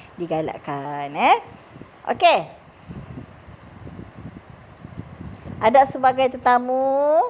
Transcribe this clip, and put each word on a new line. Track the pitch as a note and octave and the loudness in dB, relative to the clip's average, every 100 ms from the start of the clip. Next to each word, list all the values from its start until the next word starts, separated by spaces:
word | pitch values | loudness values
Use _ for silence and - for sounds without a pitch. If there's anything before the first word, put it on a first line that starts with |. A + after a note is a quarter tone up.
| - - | -20 -10
digalakkan, | E3+ D#3+ D#3 - - C#3+ C#3 D3 C#3+ D3 | -6 -4 -4 -8 -8 -8 -6 -8 -8 0
eh. | B3 A4 - - - - - - - | 2 2 0 -20 -20 -20 -20 -14 -6
Okey. | B3 F4 B3 D3+ - - - - - - - - - - - - - - - - - - - - - - - - - - - - - - - | 2 4 4 0 -14 -20 -20 -18 -16 -14 -16 -18 -20 -20 -20 -20 -20 -18 -18 -18 -18 -18 -18 -20 -20 -20 -20 -16 -16 -16 -16 -16 -16 -16 -2
Adab | G#3+ C4+ C#4 | 4 6 4
sebagai | C4+ C4 B3+ C4 C4 | 2 0 2 0 0
tetamu. | B3 B3 B3 C4 C4+ C4+ D4 D#4 | 2 2 2 -2 0 2 2 2